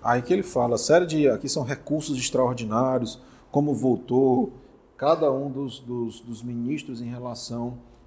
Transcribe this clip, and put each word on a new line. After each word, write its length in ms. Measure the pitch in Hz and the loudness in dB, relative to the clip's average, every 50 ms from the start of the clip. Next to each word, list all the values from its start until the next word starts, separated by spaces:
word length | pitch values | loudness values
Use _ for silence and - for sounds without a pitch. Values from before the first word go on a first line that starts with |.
| - 117 | 2 2
aí 140 | 120 123 | 2 2
que 100 | 123 - | 2 2
ele 100 | 180 202 | 0 0
fala, 360 | 185 - - 180 - 175 120 110 | 0 -2 0 0 2 2 2 0
série 260 | - - 151 175 180 | 4 6 6 6 6
de, 240 | 160 156 156 147 135 | 4 2 4 4 4
aqui 220 | 110 104 - 135 | 4 2 -2 -4
são 120 | - 156 | -4 -4
recursos 540 | 131 120 143 - - - 147 156 143 147 139 | -2 -4 -6 -8 -4 -4 -4 -4 -2 -2 -4
extraordinários, 1040 | 127 117 - - 131 127 123 123 120 117 107 107 117 127 131 127 127 120 107 - - - - - - - _ | -2 -2 -2 0 2 2 2 0 -2 -4 -2 0 0 2 2 0 0 -2 -4 -8 -12 -16 -20 -20 -20 -20 _
como 240 | - 143 147 147 135 | 0 0 2 2 0
votou 800 | 110 123 131 123 - - - 123 127 135 131 123 127 120 - - - - - - _ _ _ _ | 0 2 2 2 0 0 2 4 4 6 6 4 4 2 -2 -6 -16 -20 -20 -20 _ _ _ _
cada 340 | - 131 147 165 160 156 143 | -2 2 2 2 4 4 2
um 200 | 131 135 143 143 | 2 0 -4 -6
dos, 300 | 127 135 143 127 - - | -6 -6 -6 -8 -8 -12
dos, 400 | 123 120 123 120 117 113 110 - | -10 -8 -4 -4 -4 -6 -6 -12
dos 220 | 117 120 117 104 | -12 -12 -12 -10
ministros 600 | 117 123 120 120 120 123 151 151 - - 127 117 | -8 -8 -6 -4 -4 -4 -4 -4 -6 -10 -10 -8
em 80 | 120 120 | -8 -8
relação, 680 | 123 123 123 123 117 117 - - 117 120 120 123 123 120 - - - _ _ | -8 -8 -8 -10 -8 -10 -8 -8 -6 -6 -6 -6 -8 -10 -16 -20 -20 _ _